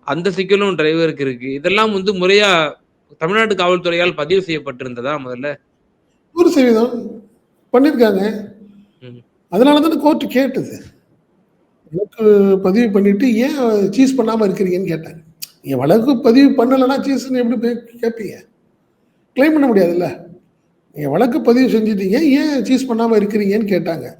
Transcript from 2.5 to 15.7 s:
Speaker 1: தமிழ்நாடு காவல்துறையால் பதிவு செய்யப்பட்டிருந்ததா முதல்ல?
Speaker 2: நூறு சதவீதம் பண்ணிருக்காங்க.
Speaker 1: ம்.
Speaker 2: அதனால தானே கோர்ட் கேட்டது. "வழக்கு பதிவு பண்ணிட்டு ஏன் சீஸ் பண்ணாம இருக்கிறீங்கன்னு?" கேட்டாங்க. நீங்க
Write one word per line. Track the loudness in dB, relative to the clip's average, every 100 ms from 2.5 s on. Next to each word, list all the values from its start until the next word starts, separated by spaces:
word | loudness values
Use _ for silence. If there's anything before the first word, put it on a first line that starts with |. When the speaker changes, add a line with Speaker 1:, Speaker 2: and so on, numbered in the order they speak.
| 2 0 -6 _ _ _ _
Speaker 1:
தமிழ்நாடு | -2 0 0
காவல்துறையால் | 0 0 0 0 -2 -2
பதிவு | -4 -2 -2 -2
செய்யப்பட்டிருந்ததா | -6 -8 -12 -12 -8 -6 -8 -8
முதல்ல? | -10 -10 -12 _ _ _ _ _ _ _
Speaker 2:
நூறு | 0 2
சதவீதம் | 4 4 2 0 -4 -12 -16 -20 _ _ _ _
பண்ணிருக்காங்க. | 2 2 4 2 2 -2 -4 -10 -18 -20 -20 _ _
Speaker 1:
ம். | -20 -20 -20 _ _
Speaker 2:
அதனால | 0 2 2
தானே | 0 0
கோர்ட் | 0 0 -2
கேட்டது. | -2 -2 -4 -8 -12 -20 _ _ _ _ _ _ _ _ _ _
"வழக்கு | -8 -8 -2 2 4 4 2
பதிவு | 2 0 2
பண்ணிட்டு | 2 2 2 0
ஏன் | 0 -2 -2 -2 0 0
சீஸ் | 2 2 2
பண்ணாம | -2 0
இருக்கிறீங்கன்னு?" | -2 0 -2 -2 -4 -6
கேட்டாங்க. | -10 -20 -20 _ -20 _
நீங்க | -6